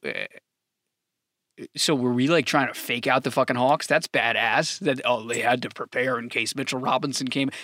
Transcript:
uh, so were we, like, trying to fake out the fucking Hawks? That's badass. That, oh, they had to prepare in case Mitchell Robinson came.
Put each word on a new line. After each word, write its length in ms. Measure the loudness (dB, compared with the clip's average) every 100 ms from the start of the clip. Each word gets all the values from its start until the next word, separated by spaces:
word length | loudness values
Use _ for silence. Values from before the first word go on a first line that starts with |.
| -6
uh, 1600 | -6 -10 -14 _ _ _ _ _ _ _ _ _ _ _ -20 -12 -2
so 200 | 0 2
were 160 | 2
we, 160 | 2 4
like, 180 | 4 4
trying 220 | 2 0
to 60 |
fake 340 | -4 -6 -4 2
out 160 | 2
the 80 | 2
fucking 240 | 0 2 2
Hawks? 320 | 4 2 2
That's 180 | 0 2
badass. 720 | 0 0 2 2 2 0 -2
That, 220 | -2 0
oh, 220 | 0 -2 -2
they 140 | -2
had 200 | 2 0
to 60 | -2
prepare 480 | -10 -6 -2 0 -2
in 80 | -4
case 260 | -4 -4
Mitchell 240 | -4 -4 -2
Robinson 480 | 0 0 0 -4 -2
came. 240 | -2 -2 -4